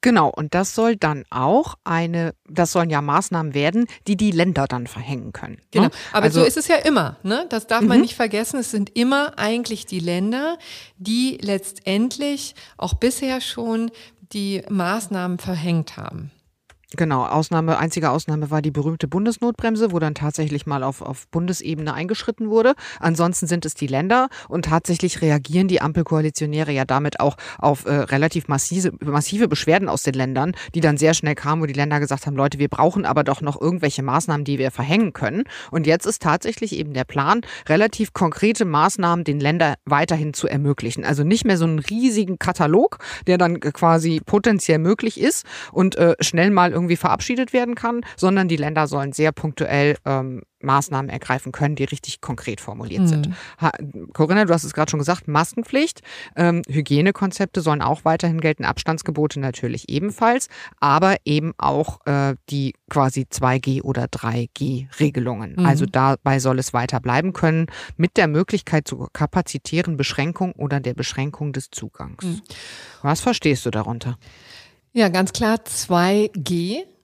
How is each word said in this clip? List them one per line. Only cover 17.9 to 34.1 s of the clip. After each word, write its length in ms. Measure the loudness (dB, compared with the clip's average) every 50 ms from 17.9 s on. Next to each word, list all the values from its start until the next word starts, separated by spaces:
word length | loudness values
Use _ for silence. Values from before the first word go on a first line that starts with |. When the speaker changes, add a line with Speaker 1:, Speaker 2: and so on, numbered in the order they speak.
| -2 -2 0 0
Speaker 1:
Ausnahme 420 | 0 0 -2 -2 -4 -4 -2 -2
war 100 | -2 0
die 80 | 0 0
berühmte 380 | -2 0 -2 -2 -2 -2 -4 -4
Bundesnotbremse, 840 | -2 0 0 0 -2 0 -2 -2 -2 -2 -2 -2 0 2 0 0
wo 80 | 0 0
dann 160 | 0 -2 -2
tatsächlich 520 | -2 -4 -4 -2 -2 -4 -2 -2 -4 -4
mal 180 | -4 -4 -2 -2
auf, 180 | -4 -4 -6
auf 240 | -8 -10 -10 -10 -12 _
Bundesebene 640 | -4 -4 -2 -2 -4 -4 -4 -6 -6 -4 -4 -6
eingeschritten 560 | -4 -6 -4 -4 -6 -4 -4 -6 -6 _ -4 0
wurde. 260 | 2 4 4 4 2 2 -4 -18 -14 -2
Ansonsten 480 | 0 0 2 2 2 0 0 -2 -2 -2
sind 180 | -2 -2 -2
es 80 | -6 -6
die 140 | -6 -4 -2
Länder 400 | -2 -2 2 2 2 2 2 0 -4 -12 -14 -6
und 180 | -6 -4 0
tatsächlich 540 | 2 2 2 2 2 -2 0 0 -2 -2 0
reagieren 460 | 2 2 2 2 0 0 2 2 2
die 140 | 4 2 2
Ampelkoalitionäre 920 | 0 0 0 -2 -2 0 0 0 0 0 -2 -4 -6 -4 -2 -2 -2 0
ja 140 | 0 -2 0
damit 340 | 0 0 0 0 -2 -2 0
auch 180 | 0 0 0 -2 -14 -16 -10 0
auf, 280 | 2 2 2 2 0
äh, 60 | 0
relativ 540 | 0 0 0 0 0 2 2 2 0 -2 -2
massive, 460 | -2 -2 -2 -2 -2 -2 0 -2 -2 -2 -4
massive 480 | -6 -2 0 0 0 0 0 2 2 2
Beschwerden 400 | 2 0 2 4 4 4 4 0
aus 160 | -2 -2 -2
den 100 | -2 -2
Ländern, 380 | 0 -2 -2 0 -2 -2 -2 -4 -6 -10 -6 -2
die 40 | 2
dann 160 | 4 4 4
sehr 160 | 6 4 4
schnell 220 | 4 4 0 -2 -4
kamen, 260 | -2 -2 -2 0 0
wo 60 | 0
die 80 | -2 -2
Länder 240 | -2 -2 0 0 0
gesagt 260 | 0 0 -2 -4 -4
haben, 120 | -6 0
"Leute, 240 | 2 2 0 2 0
wir 80 | -2 -2
brauchen 360 | 2 2 2 2 4 2 0
aber 200 | 2 2 2 2
doch 160 | 2 0 -2
noch 200 | -2 -6 -4 -2
irgendwelche 440 | -2 -2 0 0 0 -2 -2 -2 -4
Maßnahmen, 400 | 0